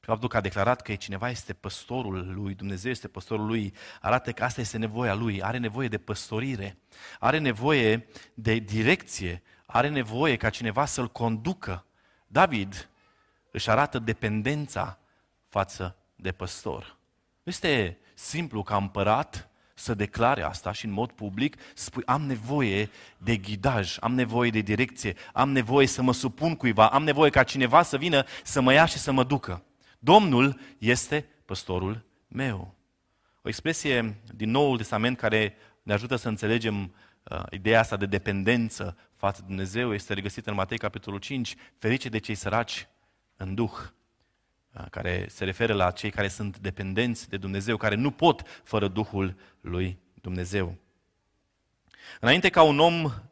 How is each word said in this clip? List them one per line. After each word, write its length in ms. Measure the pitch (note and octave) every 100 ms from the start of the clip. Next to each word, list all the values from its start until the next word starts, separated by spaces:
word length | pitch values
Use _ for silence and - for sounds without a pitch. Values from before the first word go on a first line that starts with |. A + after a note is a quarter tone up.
Faptul 280 | - A2 A#2+
că 80 | A#2
a 40 |
declarat 400 | G2 G2 G2+ B2
că 140 | -
cineva 360 | G2+ - G2 A#2
este 220 | B2 -
păstorul 800 | F#2+ G2+ - - B2 A2+ F#2+ F2+
lui, 200 | F#2+ G2+
Dumnezeu 360 | G2 G2 F#2+ G#2
este 180 | B2 -
păstorul 380 | - - A2 G#2+
lui, 280 | A2+ G2+ - - -
arată 320 | - B2 -
că 120 | A2+
asta 160 | A#2+ B2
este 180 | A2+ A#2
nevoia 360 | A2 A2 A#2+
lui, 280 | G2+ A2+ G2
are 160 | F#2 B2
nevoie 300 | A#2 G#2+ C3
de 100 | G#2
păstorire, 800 | - G#2 - A2 C3 B2 G2 F#2+ _ - - -
are 200 | A2+ D3+
nevoie 680 | D3 G#2+ C3 D3+ A2 A2+ A#2 - -
de 200 | - A2
direcție, 880 | A2+ G#2 G#2+ A2 F#3 - - F#2 F2 _ _ _
are 220 | A2+ C#3
nevoie 480 | D3 A2 A2+ D#3 A#2+
ca 140 | A#2+
cineva 340 | - A#2 G#2+
să-l 240 | C#3+ - B2
conducă. 800 | - A#2 A2 A#2 F#3 - F2 _ _ _ _ _
David 600 | A#2 F#3 B2 G2 G2 - _ _ _ _ _ _
își 200 | - -
arată 280 | A2+ C#3+ C3
dependența 1000 | A2+ A2 A2 G#2+ G#2+ D3+ C#3+ - F#2+ - _ _ _ _ _
față 480 | G2+ F#2+ - F#2 - _ _
de 160 | F#2
păstor. 640 | F2+ F#2 - - C2+ - - _ _ _ _
Nu 100 | -
este 460 | F3 F3 C#3 F#2+ E2+ _
simplu 480 | - - D3+ E3+ G#2+
ca 140 | G2 G2+
împărat 720 | G2 G2+ G2 A2+ D#3 - - _ _
să 200 | - -
declare 480 | A2 G2+ - A#2 C#3
asta 300 | D#2+ - -
și 120 | -
în 60 | A2
mod 220 | G2+ A#2+
public 440 | - G#2+ G2 C#3 - -
să 100 | -
spui, 180 | - - -
"Am 160 | C3+
nevoie 680 | D3 B2 A2 D3 A#2+ G2 G#2 - - _
de 180 | F#2 A2+
ghidaj, 600 | F#2+ G#2 C3+ A#2+ F#2 -
am 140 | A2+
nevoie 360 | B2+ A#2+ A#2 A#2+
de 100 | A2
direcție, 560 | G2 G#2+ B2+ - G#2+ F2 -
am 180 | - C3+
nevoie 360 | C3+ A2+ C#3 C#3
să 160 | -
mă 100 | B2+
supun 440 | B2 C3 - E3 D#3+
cuiva, 320 | B2+ G2+ A2
am 160 | C#3
nevoie 260 | D3+ C#3+ D3+
ca 120 | C#3
cineva 400 | B2+ C3+ B2 C#3+
să 160 | F3 C#3
vină 260 | E3 C#3+ C3 -
să 180 | - C#3+
mă 120 | B2+
ia 140 | C#3 E3
și 120 | D3+
să 140 | -
mă 120 | C3+
ducă." 400 | B2+ C#3+ - F2 _ _ _ _
"Domnul 640 | A#2+ G3 G3 B2 C3+ C3 - -
este 500 | G#2+ B2 - D3+ D3 _
păstorul 600 | _ F#2+ - F2+ F#2+ A2+ - _ _
meu." 460 | A2+ C3+ G2+ F#2+ - _ _ _ _ _ _
O 60 | -
expresie 720 | B2 D#3+ D#3 D3+ B2+ A2+ G#2 -
din 160 | - A2
Noul 260 | B2 C#3+ B2
Testament 400 | A2 A2 A#2 B2+
care 400 | A2+ A2 G#2+ - - _
ne 100 | -
ajută 240 | G#2 A#2 B2+
să 120 | A#2+
înțelegem, 680 | G#2+ G#2+ A#2 A2+ G#2 F#2 - - _
uh, 200 | - - -
ideea 300 | G2 G2+ A2+
asta 160 | A2+ G2
de 100 | G2
dependență 920 | G2 G2+ G2 G2 A#2+ A2+ - G2+ F2+ _ _
față 240 | G2 F#2+
de 60 | F#2
Dumnezeu 480 | F#2+ F#2+ G#2+ B2
este 200 | G2+ -
regăsită 360 | G2 G2 - A2
în 60 | G#2
Matei, 220 | F#2+ A#2
capitolul 400 | G#2+ G2+ - G2+
cinci, 360 | - C3+ A#2 - - _
"Ferice 300 | A2 A#2+ B2+
de 100 | A2
cei 160 | -
săraci 540 | G#2 G#2 G#2+ A#2 - - _ _ _ _ _
în 180 | F#2+
duh", 180 | F#2+ A2 - - _ _ _ _ _ _ _ _
uh, 120 | - G2
care 360 | - F#2 F2+ F#2+
se 160 | -
referă 280 | F#2+ F#2 A#2
la 180 | G#2 F2+
cei 200 | F2 G#2+
care 180 | G2+ G2+
sunt 300 | - G#2 F#2+
dependenți 680 | G2+ - F#2+ F#2+ B2 A2+ -
de 80 | G2
Dumnezeu, 400 | F#2+ G2 G2 A2
care 180 | A2
nu 160 | G#2 C#3
pot 320 | - E3+ - - -
fără 240 | - A2 G2+
Duhul 480 | F#2+ G#2+ G2+ F#2+ F#2 - _
lui 380 | - F2 F#2 F2+ _
Dumnezeu. 600 | - - F2+ F2+ G2+ F2+ F2 _ _ _ _ _ _ _ _ _ _ _ _ - -
Înainte 280 | A2+ D#3+ F#3
ca 140 | F3
un 160 | D#3+ C#3+
om 340 | E3 E3+ D#3 A2 -